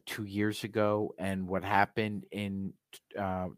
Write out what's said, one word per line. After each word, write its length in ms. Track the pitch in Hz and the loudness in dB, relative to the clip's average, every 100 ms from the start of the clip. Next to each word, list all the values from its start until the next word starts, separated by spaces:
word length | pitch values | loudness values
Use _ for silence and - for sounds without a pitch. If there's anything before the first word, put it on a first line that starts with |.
| - | -6
two 200 | - 104 | -8 -4
years 380 | 101 107 104 | 0 0 0
ago, 500 | 110 110 104 104 107 - | -2 2 4 2 0 -2
and 300 | 95 95 92 | -2 0 0
what 160 | 92 | -2
happened 600 | 98 98 101 - 107 101 - | 2 4 4 2 -2 -2 -6
in, 420 | 101 101 98 95 - _ - _ - | -4 -2 -2 -4 -8 _ -20 _ -4
uh, 320 | 98 92 92 | -2 0 -4